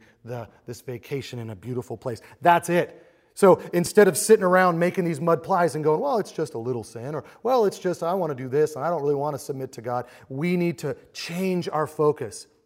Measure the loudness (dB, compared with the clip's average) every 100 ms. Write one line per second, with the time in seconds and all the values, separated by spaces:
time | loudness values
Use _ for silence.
0 | _ _ -12 -12 -12 _ -16 -16 -12 -14
1 | -8 -10 -8 -10 -10 -12 -8 -8 -8 -10
2 | -8 -10 -14 0 4 4 2 0 0 -6
3 | -20 _ _ 4 6 6 4 -2 2 6
4 | 6 4 4 4 6 4 4 4 0 0
5 | -2 0 2 2 2 2 2 2 2 2
6 | 0 -2 -2 -4 -6 -6 -6 -6 -6 -12
7 | -8 -10 -10 -8 0 2 2 0 -4 -2
8 | -2 -2 -4 -6 -2 0 0 0 -4 -2
9 | -2 -2 -2 -6 -8 -10 -10 -10 -6 -6
10 | -6 -16 -14 -6 -2 0 0 -2 -8 -8
11 | -12 -14 -10 -4 -2 -2 -2 -2 -4 0
12 | 0 0 -6 -10 -18 _